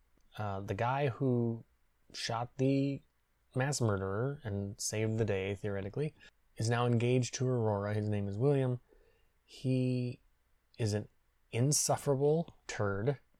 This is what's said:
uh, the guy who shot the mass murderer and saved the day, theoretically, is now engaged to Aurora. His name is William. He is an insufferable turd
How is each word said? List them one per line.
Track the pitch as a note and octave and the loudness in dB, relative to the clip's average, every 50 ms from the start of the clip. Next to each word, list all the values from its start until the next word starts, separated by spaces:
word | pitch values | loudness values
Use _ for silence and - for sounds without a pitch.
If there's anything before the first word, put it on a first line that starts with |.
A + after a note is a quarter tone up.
| _ _ _ _ _ _ - - | _ _ _ _ _ _ -8 -6
uh, | G#2+ G2+ G2 G2 | -4 -4 -4 -4
the | G2+ G#2 G#2 | -4 -4 -2
guy | G2 A2+ A#2+ C3+ C#3 D3 C3+ | 0 0 0 2 2 2 0
who | A2+ - C3 C3 B2 A#2+ A#2 A#2 A#2 A#2 - - _ _ _ _ _ _ _ _ - | 0 0 2 2 2 2 2 0 -2 -4 -8 -16 _ _ _ _ _ _ _ _ -12
shot | - - - A2+ A2+ B2 - - - | -8 -6 -4 -4 -4 -4 -6 -2 0
the | C3 C3+ C#3 C#3 C#3 C#3 C3+ C3+ - _ _ _ _ _ _ _ _ _ - | 2 2 4 2 0 0 -2 -6 -10 _ _ _ _ _ _ _ _ _ -2
mass | B2+ C3 C#3+ C#3 - | -2 0 0 0 2
murderer | A#2+ A2 G2+ F#2+ F#2+ F#2+ G2 G#2+ B2 C#3 C#3+ D3 - | 2 2 2 2 0 -2 -2 -2 -2 -2 -4 -6 -6
and | G#2+ G2+ G2+ G2+ G2+ G#2 - | -4 -4 -4 -4 -4 -6 -6
saved | - - - A2 A2 A2 A2 A2 | -6 -4 -2 0 0 0 0 0
the | A2+ | 0
day, | G2+ G2+ F#2+ F#2+ G2 G2+ - | 0 0 0 -2 -2 -4 -4
theoretically, | - G#2 G2 G2 F#2+ G2+ - C#3+ D3 D#3 - - - - _ _ _ _ _ - | -4 -4 -4 -4 -6 -6 -4 -4 -4 -4 -6 -12 -20 -20 _ _ _ _ _ -4
is | A2+ A2+ | 0 0
now | A#2+ A#2 B2 | 2 2 2
engaged | A#2+ A#2+ A2+ A#2 A#2+ B2+ C3 B2 - - | 2 2 2 4 4 4 2 2 0 -2
to | - B2+ B2+ | -2 0 0
Aurora. | B2+ A#2+ A2 A2 G#2 G2+ G2+ G#2 G#2+ | 2 2 2 2 2 2 0 0 0
His | G#2+ G#2 G#2+ | 0 0 0
name | G#2 G2+ G2+ G2+ | 0 -2 -2 -4
is | G2 G#2 | -2 0
William. | B2+ C#3+ C#3+ C#3 C3 B2+ B2+ B2 - _ - - _ _ _ _ _ _ _ _ _ | 2 2 4 4 2 0 0 -4 -6 _ -20 -20 _ _ _ _ _ _ _ _ _
He | _ - - - B2+ C3 B2+ B2+ B2+ B2+ B2+ B2 B2 B2 - _ _ _ _ _ _ _ _ _ _ _ - | _ -18 -6 -2 0 2 2 2 2 0 -2 -2 -4 -6 -10 _ _ _ _ _ _ _ _ _ _ _ -2
is | A2+ G#2 G#2 | 0 2 2
an | G#2 - - _ _ _ _ _ _ _ _ | 0 -2 -4 _ _ _ _ _ _ _ _
insufferable | - A2+ B2+ D3 D3 - - - C3+ - - C#3+ C#3 C3 C#3+ D3 D3+ E3 E3 - - - _ - | -2 0 2 2 2 2 2 0 0 0 2 0 0 2 2 2 2 2 0 -4 -10 -16 _ -10
turd | - - G#2+ G2+ G2 G2 G#2+ C#3+ C#3 - - _ _ | -4 -2 -2 0 0 0 0 -2 -2 -4 -8 _ _